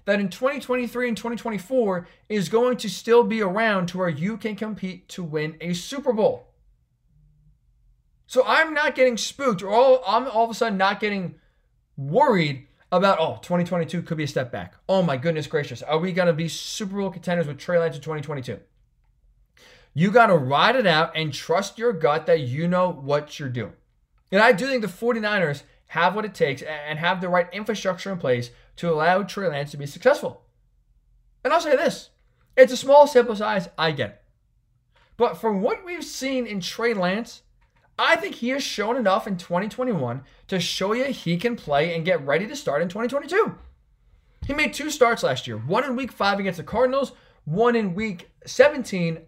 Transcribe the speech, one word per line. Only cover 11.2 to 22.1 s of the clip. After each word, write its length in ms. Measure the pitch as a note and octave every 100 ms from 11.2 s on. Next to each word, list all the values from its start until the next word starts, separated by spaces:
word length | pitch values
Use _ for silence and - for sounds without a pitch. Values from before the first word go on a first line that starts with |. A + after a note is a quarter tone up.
| E3+ - _ _ _ _ _ -
worried 680 | C#3 F#3+ D4 G3 D3+ B2+ - _ -
about, 260 | F3+ G3 D#3+
"Oh, 180 | D#3+ G#2+
twenty 220 | - F3
twenty-two 380 | F3 F3 D#3+ F3
could 140 | E3+ D#3
be 80 |
a 40 | D3
step 240 | D#3 B2+
back. 220 | G#2 E2+ _ -
Oh 140 | F#3+
my 140 | E3+ C3+
goodness 300 | E3 D#3 D3
gracious, 360 | D#3 C3+ A#2+
are 160 | - D#3
we 140 | F#3
gonna 200 | F3+ F3
be 160 | D#3 E3
Super 480 | - - - G3+ G3
Bowl 140 | G3
contenders 360 | F3 F3+ F3 D3
with 120 | C3
Trey 200 | - F3
Lance 180 | E3 D3
in 60 |
twenty 200 | D3+ D#3
twenty-two?" 380 | D3 D3 B2 F#2+ _ _ _ _ _ _ _ _ _ _ - - _ C#3
You 140 | F#3+
gotta 240 | A3+ A3+ E3+
ride 400 | B2+ C#3+ F#3 C4
it 100 | G3+
out 240 | D#3 E3 D#3+
and 180 | D#3
trust 420 | C3 - E3+ G#3 -
your 160 | A#3
gut 340 | F#3+ D3+